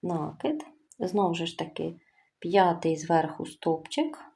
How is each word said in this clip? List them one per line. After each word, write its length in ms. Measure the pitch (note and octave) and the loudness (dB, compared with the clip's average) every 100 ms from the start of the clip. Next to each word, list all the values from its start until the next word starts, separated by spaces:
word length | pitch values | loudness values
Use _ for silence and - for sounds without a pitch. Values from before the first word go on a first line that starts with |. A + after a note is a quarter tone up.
накид, 640 | F3+ E3+ D3+ - - D4+ - _ _ - | -2 -2 -4 -4 -4 -4 -6 _ _ -6
знову 360 | F#3 G3+ F#3+ | -2 2 2
ж 240 | E3+ E3+ - | 2 -4 -4
таки 420 | E3 - D#3+ E3+ _ _ _ _ | -8 -4 -8 -8 _ _ _ _
п'ятий 580 | E3+ G3 F#3 E3+ E3 D#3 | 2 6 6 4 0 0
зверху 500 | D#3 E3+ - - - | 2 2 2 -4 -10
стовпчик 760 | - - D#3+ - - D#4 - - | -6 -2 -2 -2 -2 -2 -4 -18